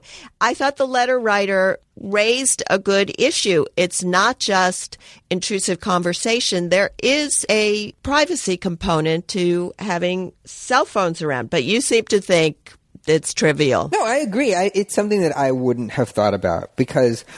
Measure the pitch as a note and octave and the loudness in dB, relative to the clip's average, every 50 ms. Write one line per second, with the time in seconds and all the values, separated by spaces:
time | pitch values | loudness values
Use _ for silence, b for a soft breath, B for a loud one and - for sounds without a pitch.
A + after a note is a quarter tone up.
0 | B B B B B B B - - A#3+ - - C#4 C#4 C#4 - C#4 C4 B3+ B3 | B B B B B B B -2 0 0 0 0 -2 -2 0 0 -2 0 0 0
1 | B3 B3+ C4 B3+ A3+ A3 G3+ G3+ G3 G3 G3 F#3+ F#3+ F#3+ - - _ _ - - | 2 2 2 0 2 2 2 2 2 2 2 2 2 0 0 -4 _ _ -20 -14
2 | - G3 G3 G#3 G#3+ A3+ A#3+ C4 C4+ B3 - - - - - G3 G3 G3+ G3 G3 | -8 -2 0 2 2 2 2 0 0 -2 -2 -2 0 0 0 0 2 2 2 2
3 | G3 - - - - C#4+ E4+ - - G3 F3+ D#3 - - - - F3+ F3 - - | 2 0 0 0 0 2 2 0 0 2 2 2 0 0 0 -2 -2 -2 -2 -4
4 | F3+ F3+ F3+ F#3 G3+ A#3 B3+ - - - G3 F#3 F#3 F3+ F3+ - - - - - | -2 0 2 2 2 2 0 -2 -2 0 2 2 2 0 0 -4 -10 -14 -16 -20
5 | B B B B B - F3+ F#3 - - G#3+ F#3+ - - F3+ - - G#3 F3+ F3 | B B B B B -6 -6 -4 -4 -4 -4 -2 -2 -2 -4 -4 -2 -2 0 0
6 | F3 F3 F3 - - A#3 A3+ A#3+ - - G3+ F3+ F3 E3+ F3+ F#3+ G3+ - - - | 0 -2 -2 -2 -2 0 0 0 0 0 -2 -2 0 2 2 2 2 0 -2 -2
7 | - A#3+ C#4 D4+ D4+ C#4 - - - - G#3+ G#3+ G#3+ G#3 G#3 G#3+ G#3 - - _ | 0 2 2 2 0 -2 -2 -2 0 2 2 2 2 2 0 -2 -4 -8 -10 _
8 | - C4+ C#4+ D4+ D4+ C#4+ F4 - - G3 F#3 F3+ - F#3+ E3+ E3 - G3 E3+ D#3 | -4 0 0 2 2 0 -2 -4 -2 -2 -2 -2 -2 -4 -6 -4 -2 0 0 0
9 | D#3 D#3+ D#3+ E3+ F3 - - G3 F3 F3 F3 F3 F3 F3+ - - F#3+ G#3 F3 F3 | 2 0 0 -2 -4 -4 -4 -2 0 0 0 0 -2 -6 -8 -8 -6 -4 -4 -2
10 | F3+ F3+ F#3 F#3 F#3 E3+ - _ _ - - - - - B3 C4+ D#4 - - G#3+ | -2 -2 -2 -4 -6 -8 -12 _ _ -20 -20 -12 -4 0 0 0 0 0 -2 -2
11 | F#3+ E3+ E3 - D#3+ D3+ C3+ B2 A#2 A2+ - E3 C3 C3+ G3+ A#3 - - - A3+ | -2 -2 -2 -4 -4 -4 -4 -4 -4 -2 -2 -2 0 0 0 0 0 2 0 0
12 | A3 - A3 G3 F#3 - F#3 E3 D#3+ D#3 D3 _ - - - _ _ _ - - | 2 2 0 0 2 2 2 4 2 2 -2 _ -16 -20 -20 _ _ _ -20 -8
13 | - - D#3 D#3+ - - - - - D#3 D3 D3 D3+ C3+ A#2+ F#2 E2 D3 F4 G#4+ | -2 0 0 0 0 -4 -4 0 2 2 2 2 2 2 2 2 0 0 0 0
14 | - A3 A#3+ C#4+ D4+ A3 F#3 A#3+ C#4+ A#3 F#3 F3 F#3+ G3+ - G3 G3+ - - G#3 | 0 0 0 0 -2 -2 -2 0 0 2 2 2 0 0 0 -2 -2 -2 0 -2
15 | G#3 G#3 G#3 G3+ F3 D#3 C3+ C#3+ C#3 C3+ C3 B2+ B2+ B2+ A#2+ A#2+ A#2+ G#2+ - - | 0 0 2 2 2 0 0 0 0 0 0 0 0 0 0 -2 -4 -4 -2 -2
16 | B2 - - - G#2 G#2 G2 F#2+ F#2 F2+ E2 E2+ F#2 - _ - C3 - - D3 | -2 0 0 2 2 2 2 0 0 0 -2 -2 -4 -4 _ -2 -2 0 2 2
17 | C3 A#2+ A#2 A2 - B B | 2 2 2 -2 -8 B B